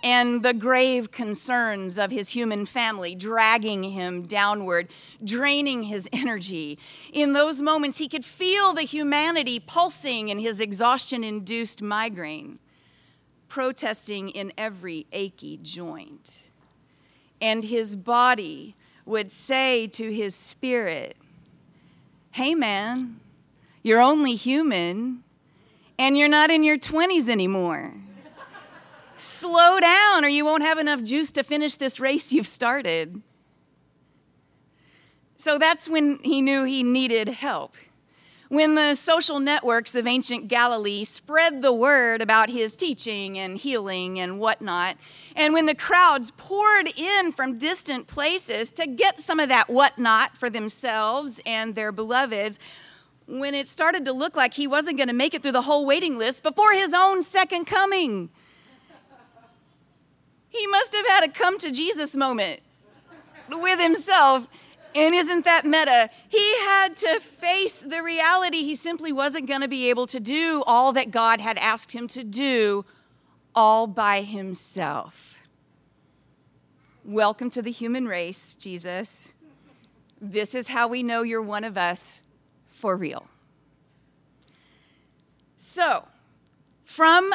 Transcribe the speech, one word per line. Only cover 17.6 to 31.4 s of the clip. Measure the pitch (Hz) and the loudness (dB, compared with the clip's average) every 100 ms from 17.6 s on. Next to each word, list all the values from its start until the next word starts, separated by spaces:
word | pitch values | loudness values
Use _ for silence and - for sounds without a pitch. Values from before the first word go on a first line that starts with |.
his | 214 233 220 202 | -2 -4 -4 -8
body | 180 240 247 240 165 143 214 - _ _ - | -2 2 4 2 -4 -12 -18 -20 _ _ -6
would | 214 196 | -6 -4
say | - - 262 262 247 220 | -4 -2 0 0 0 -2
to | - 220 | -8 -8
his | 214 208 - | -6 -6 -6
spirit, | - - 262 247 196 151 - - _ _ _ _ _ _ _ _ _ _ _ | -8 -6 -4 -2 -2 -6 -10 -16 _ _ _ _ _ _ _ _ _ _ _
"Hey, | - 269 | -6 -2
man, | 330 226 196 214 254 247 226 _ _ _ _ _ _ | 0 0 -2 -4 -6 -8 -12 _ _ _ _ _ _
you're | 220 226 | 2 6
only | 254 302 277 226 | 8 6 2 0
human, | 247 277 320 190 175 190 247 247 _ _ _ _ _ _ _ - | 0 0 2 0 -2 -4 -6 -8 _ _ _ _ _ _ _ -2
and | 269 285 | 2 4
you're | 294 | 6
not | 302 311 | 6 6
in | 320 | 6
your | 302 302 | 4 2
twenties | - 311 359 349 240 | 0 0 2 2 2
anymore. | 220 185 190 175 151 - 101 98 - - - - - - - - - - - | 0 0 0 -2 -4 -8 -16 -20 -20 -20 -20 -20 -20 -20 -20 -20 -20 -20 -8
Slow | - - 349 339 339 381 | -2 0 4 8 8 8
down, | 339 370 415 370 | 6 6 6 6
or | 294 | 4
you | 285 302 | 2 2
won't | 311 | 2
have | 302 320 | 2 0
enough | 302 277 | 0 -2
juice | 220 277 302 | -2 -2 -2
to | 285 | -4